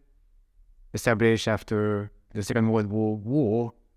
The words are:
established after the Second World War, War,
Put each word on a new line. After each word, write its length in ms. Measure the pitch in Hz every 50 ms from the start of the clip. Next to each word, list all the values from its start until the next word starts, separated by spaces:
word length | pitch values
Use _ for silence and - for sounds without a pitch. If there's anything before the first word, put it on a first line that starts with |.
| - _ _ _ _ _ _ _ _ _ _ _ - _ - _ - - -
established 540 | - - 120 113 104 117 113 113 107 - 117
after 640 | 110 98 - - 113 104 104 107 104 101 104 107 - _ _ _ -
the 80 | 110 98
Second 280 | - 135 120 110 113
World 140 | 110 113 104
War, 320 | 101 101 110 110 107 107 107
War, 560 | 101 110 131 151 143 104 104 117 120 117 - _ _ _ _